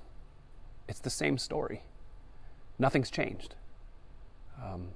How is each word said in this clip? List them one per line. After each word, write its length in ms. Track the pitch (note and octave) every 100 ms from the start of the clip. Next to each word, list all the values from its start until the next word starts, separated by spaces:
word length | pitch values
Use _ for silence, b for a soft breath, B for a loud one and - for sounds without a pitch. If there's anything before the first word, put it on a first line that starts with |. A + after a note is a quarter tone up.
| - - - - - - - - -
It's 120 | G#2
the 100 | B2+
same 280 | - D3+ C3+
story. 460 | - D3+ - - - - - - - b b b b -
Nothing's 300 | C3 C#3+ B2+
changed. 460 | - - G#2 - - - - - - - - - - - C#3+
Um, 260 | A2 F#2 F2+